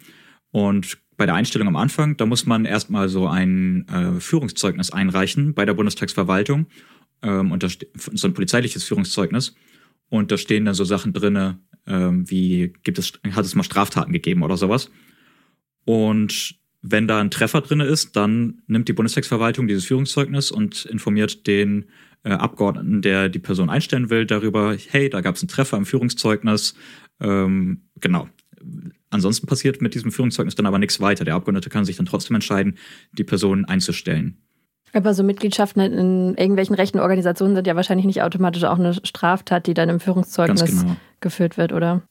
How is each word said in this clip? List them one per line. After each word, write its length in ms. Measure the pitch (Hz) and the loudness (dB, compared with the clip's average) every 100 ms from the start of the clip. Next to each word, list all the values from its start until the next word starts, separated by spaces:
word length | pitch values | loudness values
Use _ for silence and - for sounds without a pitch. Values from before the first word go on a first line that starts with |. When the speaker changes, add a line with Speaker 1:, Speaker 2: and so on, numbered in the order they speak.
| - - - _ _ | -20 -20 -20 _ _
Speaker 1:
Und 460 | 107 101 101 90 - _ - | 0 2 0 -2 -12 _ -2
bei 100 | 101 | 0
der 80 | |
Einstellung 320 | 87 120 113 101 | 2 0 0 0
am 80 | |
Anfang, 420 | 78 131 - 151 143 | 2 0 2 0 2
da 100 | 113 | 0
muss 200 | 117 127 | 0 0
man 180 | 113 | 0
erstmal 440 | 110 107 - 104 95 | 0 -2 -4 -2 0
so 180 | 92 90 | 0 0
ein, 640 | 92 92 92 92 90 - | 2 2 2 0 -2 -2
äh, 320 | 90 90 90 | -4 -2 -2
Führungszeugnis 720 | - 165 117 - 101 90 92 | 0 -2 -2 -2 -2 -2 -4
einreichen 600 | 95 95 95 95 - 143 | -2 0 0 0 0 0
bei 120 | 143 | 2
der 100 | 104 | 0
Bundestagsverwaltung, 920 | 95 104 - 95 - 92 92 104 143 160 - - - _ _ | 2 0 -2 -4 -2 0 0 2 0 -2 -8 -20 -20 _ _
ähm, 280 | 110 95 95 | -2 0 0
und 140 | 90 | 0
da 40 | 90 | -4
ste-, 200 | - - - | -6 -14 -16
so 320 | - - 98 | -10 -2 -2
ein 60 | |
polizeiliches 500 | 90 92 120 120 - | -2 0 0 -2 -6
Führungszeugnis. 720 | - 101 90 - 92 117 - _ _ _ _ _ - | -4 -2 -2 -2 -2 -2 -4 _ _ _ _ _ -4
Und 220 | 110 101 | -2 0
da 60 | 101 | -2
stehen 300 | - 107 107 | 0 0 2
dann 80 | |
so 100 | 95 | 0
Sachen 300 | 95 101 107 | 0 0 -2
drinne, 440 | 92 101 101 95 92 _ _ - | 0 0 2 0 -4 _ _ -4
ähm, 440 | 95 90 90 90 | 0 2 0 0
wie 440 | 92 92 90 87 - | 0 2 2 -2 -4
gibt 140 | - 90 | -6 -4
es, 160 | - - 101 | -6 -6 -6
hat 140 | 98 95 | -2 0
es 80 | |
mal 80 | - | 0
Straftaten 500 | 87 101 101 90 - | 0 0 0 -2 -2
gegeben 300 | 87 85 90 | -2 0 0
oder 160 | 80 92 | 0 0
sowas. 320 | 98 123 - - _ _ _ _ _ _ _ _ - | 2 0 -2 -18 _ _ _ _ _ _ _ _ 0
Und 680 | 113 107 107 104 - - - _ _ | 2 4 2 0 -2 -8 -12 _ _
wenn 260 | 92 107 110 | -2 0 2
da 100 | 107 | 2
ein 120 | 101 | 0
Treffer 320 | - 110 156 | 0 0 0
drinne 220 | - 151 | 0 0
ist, 300 | 139 151 - | 2 0 0
dann 460 | - 104 117 117 - - | 0 2 2 -2 -4 -2
nimmt 220 | 110 117 | 0 0
die 40 | |
Bundestagsverwaltung 760 | 98 110 - - 113 113 123 113 | 0 0 0 -2 0 0 0 0
dieses 180 | 98 87 | 0 0
Führungszeugnis 640 | 131 135 147 135 139 135 | 0 0 -2 -2 0 -2
und 340 | 107 104 - | 0 -2 -4
informiert 640 | - 110 110 104 107 - - | -8 -6 0 0 0 -2 0
den, 400 | 101 101 104 - - - _ | 2 2 0 -4 -18 -20 _
äh, 60 | - | -4
Abgeordneten, 680 | 95 107 - 101 - 85 104 | 0 -2 0 0 0 -2 0
der 300 | 98 95 95 | 2 2 0
die 80 | 87 | -2
Person 320 | - 95 85 | -4 0 2
einstellen 400 | 123 - 135 113 | 0 0 -2 0
will, 160 | 113 110 | 0 2
darüber, 500 | 104 107 107 104 101 - | 0 0 2 0 -2 -2
hey, 180 | 139 139 | 0 0
da 140 | 98 | 0
gab's 200 | 92 87 | -2 -4
einen 60 | 180 | -4
Treffer 300 | - 127 107 | -2 -2 -2
im 80 | 98 | 0
Führungszeugnis. 880 | 131 120 - 113 104 113 107 - - - - - - | 0 0 0 0 0 0 0 -2 -8 -20 -20 -20 -6
Ähm, 640 | 104 98 95 95 92 92 _ - | 0 2 2 2 0 -4 _ -4
genau. 300 | 92 87 - _ _ _ - - - - - | 0 0 -2 _ _ _ -18 -16 -16 -20 -6
Ansonsten 380 | 104 95 113 - | 0 0 0 -2
passiert 340 | 131 139 - | 0 0 0
mit 140 | 113 | -4
diesem 180 | 120 110 | -4 -6
Führungszeugnis 440 | - 123 - - - | -2 -2 0 -4 0
dann 100 | 104 | 0
aber 120 | 98 | 2
nichts 220 | 101 - | 0 0
weiter. 240 | 101 98 | 0 2
Der 120 | 80 85 | 0 -2
Abgeordnete 340 | 107 98 - | 0 -2 -2
kann 160 | 107 92 | -2 -2
sich 100 | - | -2
dann 100 | 90 | -2
trotzdem 280 | 101 - | -2 -2
entscheiden, 420 | 113 - 98 98 - - - _ | -2 0 0 0 -2 -14 -20 _
die 120 | - | -6
Person 400 | 95 98 98 98 | -2 2 2 2
einzustellen. 720 | 95 95 - - 90 82 - - _ _ _ _ _ | 2 0 -2 -4 -2 -2 -2 -8 _ _ _ _ _
Speaker 2:
Aber 200 | 214 202 | 0 2
so 80 | 196 | 2
Mitgliedschaften 580 | 196 202 208 208 202 202 | 2 2 -2 0 0 2
in 540 | 196 - 185 185 180 180 | 2 2 2 2 0 2
irgendwelchen 400 | 190 196 190 196 | 2 2 2 2
rechten 220 | 196 196 | 2 2
Organisationen 560 | 180 190 175 175 196 | 2 2 2 2 2
sind 120 | 190 185 | 2 2
ja 80 | |
wahrscheinlich 300 | 170 185 185 | 0 2 2
nicht 160 | 196 190 | 2 2
automatisch 440 | 165 185 185 170 | 0 0 0 2
auch 140 | - 170 | 0 2
eine 160 | 175 175 | 2 0
Straftat, 640 | - - 170 185 - 175 175 | -6 -2 2 2 2 0 0
die 60 | |
dann 160 | 165 165 | 0 2
im 120 | 170 | 0
Führungszeugnis 600 | 190 180 180 - 170 131 | 0 0 0 0 2 4
Speaker 1:
Ganz 220 | 165 180 | 2 2
genau. 140 | 180 - - - | 0 -2 -8 -8
Speaker 2:
geführt 360 | 175 - 170 - | -6 0 -2 0
wird, 160 | 170 | 0
oder? 340 | 170 170 175 - | 0 0 0 -4